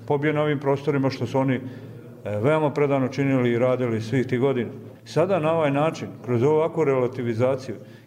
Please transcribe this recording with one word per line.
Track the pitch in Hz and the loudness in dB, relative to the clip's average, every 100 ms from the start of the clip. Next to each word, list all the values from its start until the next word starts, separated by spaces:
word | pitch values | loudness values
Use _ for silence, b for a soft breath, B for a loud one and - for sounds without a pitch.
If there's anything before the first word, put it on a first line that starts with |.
| - | -2
pobije | 147 151 | 0 2
na | 147 | 0
ovim | 151 143 | 0 0
prostorima, | 143 139 147 143 135 | 0 0 0 0 0
što | 131 117 | -2 -2
su | 135 | 0
oni, | 135 | 0
e, | 123 B B B B B - 101 104 | 0 B B B B B -12 -6 0
veoma | 123 156 151 | 2 2 2
predano | 147 147 139 127 | 0 2 2 0
činili | 135 139 135 123 | 0 0 2 2
i | 117 | 2
radili | 127 127 127 110 | 2 2 0 -2
svih | 110 131 117 | 0 -2 0
tih | 123 | 2
godina. | 139 123 101 - B B | 2 0 -4 -8 B B
Sada | - 147 185 185 | -4 0 2 2
na | 156 | 2
ovaj | 165 147 | 2 2
način, | 139 156 - - - | 2 0 -2 -10 -10
kroz | 123 120 | -2 2
ovakvu | 139 156 160 165 | 4 4 2 2
relativizaciju | 147 135 120 117 120 113 127 135 - 98 B B | 2 2 0 -2 -4 0 0 0 -6 -12 B B